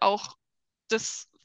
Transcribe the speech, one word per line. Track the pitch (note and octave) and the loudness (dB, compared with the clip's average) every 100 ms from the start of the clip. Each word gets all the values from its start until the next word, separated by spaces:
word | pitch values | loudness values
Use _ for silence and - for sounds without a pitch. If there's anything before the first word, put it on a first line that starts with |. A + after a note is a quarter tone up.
auch | G3 G#3 - - _ _ _ _ - | 2 2 -2 -18 _ _ _ _ -4
das | A3 - - - _ | -4 -2 -10 -14 _